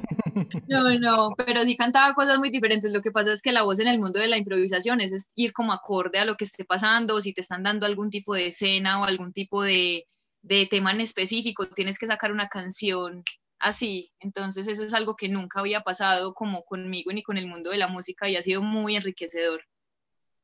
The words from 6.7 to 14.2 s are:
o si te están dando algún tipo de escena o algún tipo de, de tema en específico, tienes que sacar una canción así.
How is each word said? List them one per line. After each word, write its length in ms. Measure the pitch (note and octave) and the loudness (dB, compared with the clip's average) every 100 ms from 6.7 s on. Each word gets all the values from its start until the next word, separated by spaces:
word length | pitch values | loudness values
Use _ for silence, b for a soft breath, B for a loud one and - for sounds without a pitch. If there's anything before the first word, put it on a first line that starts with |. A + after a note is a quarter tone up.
| F#3 G#3+ A3+ A3+ G#3+ | 0 4 2 2 0
o 40 | |
si 120 | G3+ | -2
te 80 | F#3 | -6
están 240 | F3+ F3+ | -8 -4
dando 220 | F#3+ G#3+ G#3 | -2 0 0
algún 220 | G3+ G#3 | -2 -4
tipo 240 | G3+ G3+ | -6 -4
de 120 | G3 F3 | -2 -2
escena 540 | F3 G3 F#3+ F#3+ G3 | -2 0 2 2 0
o 40 | |
algún 280 | G3 F#3 F3+ | 0 -2 -4
tipo 320 | F#3+ F#3+ G3+ | -8 -4 -2
de, 420 | G3 F#3 F3+ E3+ - _ _ _ | 2 2 2 0 -6 _ _ _
de 240 | E3 G3 G3 | 0 2 2
tema 260 | G3+ F#3+ | 2 0
en 80 | G3+ | 0
específico, 640 | A3+ - F#3+ A3+ A#3 G3+ F#3+ | -2 -2 -2 -2 -4 -4 -6
tienes 320 | F#3 F#3+ G3 | -4 -6 -4
que 80 | A3+ | -4
sacar 240 | G#3+ G#3+ | -2 -2
una 180 | G#3 G3+ | -2 -4
canción 760 | G3+ F3+ F#3+ G#3 F#3 F3 F3+ E3+ - _ _ | -6 -8 -4 -2 -2 -4 -6 -8 -10 _ _
así. 540 | G3 G#3+ A#3 F#3+ E3+ _ | -2 -2 -4 -4 -8 _